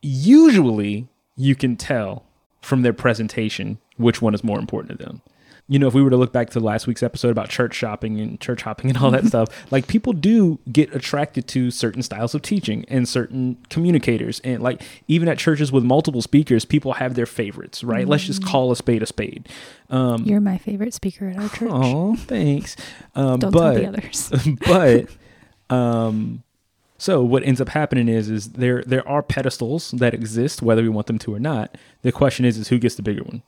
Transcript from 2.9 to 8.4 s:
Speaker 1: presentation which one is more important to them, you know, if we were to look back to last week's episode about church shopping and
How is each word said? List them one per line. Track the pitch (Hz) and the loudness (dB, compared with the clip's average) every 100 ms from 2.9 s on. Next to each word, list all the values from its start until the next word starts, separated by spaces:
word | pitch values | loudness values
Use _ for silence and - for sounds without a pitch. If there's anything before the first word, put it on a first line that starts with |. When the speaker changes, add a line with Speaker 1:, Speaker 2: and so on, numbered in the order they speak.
Speaker 1:
presentation | 113 123 110 110 - 110 - 104 107 _ - | 2 0 0 -4 -4 -6 -6 -8 -10 _ 0
which | 117 - | 2 4
one | 113 | 0
is | 104 | 0
more | 113 104 | -2 -4
important | 104 104 - - | -4 -8 -8 -14
to | |
them, | - - _ _ _ _ _ | -14 -16 _ _ _ _ _
you | 139 | 2
know, | 139 | 4
if | |
we | 123 | 6
were | 139 | 6
to | 127 | 6
look | 127 | 4
back | 127 117 | 0 -2
to | 123 | -2
last | 113 107 - | -2 -2 -4
week's | 117 | -2
episode | 120 - 120 | -4 -2 -2
about | 110 - | -2 -4
church | - 123 | -2 -2
shopping | - 117 104 113 107 | -2 -6 -6 -6 -4
and | 110 110 | -6 -8